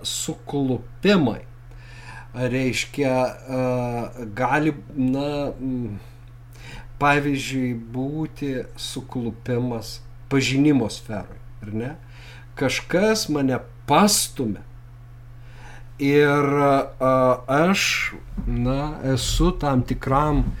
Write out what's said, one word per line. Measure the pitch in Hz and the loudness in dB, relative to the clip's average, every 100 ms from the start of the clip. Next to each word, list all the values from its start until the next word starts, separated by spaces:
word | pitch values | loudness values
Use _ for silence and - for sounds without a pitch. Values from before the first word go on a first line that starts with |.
suklupimai, | - - - 156 - 143 135 120 - - 190 196 123 98 - - - - - - - - - | -6 -6 -6 -8 -4 -2 0 -2 -4 -2 4 4 4 0 -10 -18 -18 -18 -18 -18 -16 -16 -12
reiškia, | 123 123 131 131 113 - - 135 | -4 -2 0 0 0 -4 0 2
a, | 127 127 - - 127 127 123 123 117 117 - 113 | 4 2 -2 -6 -2 0 0 -2 -4 -6 -8 -8
gali, | 101 127 147 156 147 - 147 | -2 2 2 2 -2 -6 0
na, | 127 135 143 147 139 | 2 2 0 -2 -4
mm, | - 131 127 113 98 - - - - - - - - - - | -4 -4 -4 -4 -8 -12 -18 -20 -20 -20 -18 -16 -16 -12 0
pavyzdžiui, | 143 143 143 135 123 131 127 117 113 | 4 4 2 -2 -2 -2 -2 -2 -6
būti | 127 135 156 156 - 143 127 - - | -6 -4 -4 -6 -4 -4 -4 -6 -10
suklupimas | - 135 - 127 117 107 - 120 123 113 - - - - - | -10 -8 -8 -6 -4 -6 -2 0 0 -4 -8 -12 -14 -14 0
pažinimo | 139 127 135 151 135 107 | 2 4 4 6 6 2
sferoj, | - - 104 - - - - | -4 -8 -10 -10 -14 -16 -14
ar | 104 | -8
ne? | 107 127 165 - - - - - - | -6 -6 -8 -16 -18 -18 -18 -12 -2
Kažkas | 131 - - 175 214 220 - | 0 0 0 2 4 2 0
mane | 147 131 123 - - | 2 2 0 -4 -8
pastumia | - 151 202 - - - 113 92 - - - - - - - - - - - - - - | 4 6 8 6 0 -2 -4 -4 -8 -18 -18 -18 -18 -18 -18 -18 -18 -16 -16 -16 -14 -2
ir, | 139 147 147 143 143 143 143 139 135 - | 4 6 6 6 4 4 6 4 2 0
a, | 131 131 127 127 - | 4 6 6 4 2
aš, | 143 175 196 - - - - - - | 4 4 4 2 0 -2 -6 -10 -4
na, | - 120 123 135 151 151 | -2 0 0 0 -2 -4
esu | 135 127 - - 170 | 0 0 2 4 4
tam | - 143 131 | 2 2 2
tikram | - 127 131 135 151 143 123 - | 2 -2 2 2 4 2 0 -2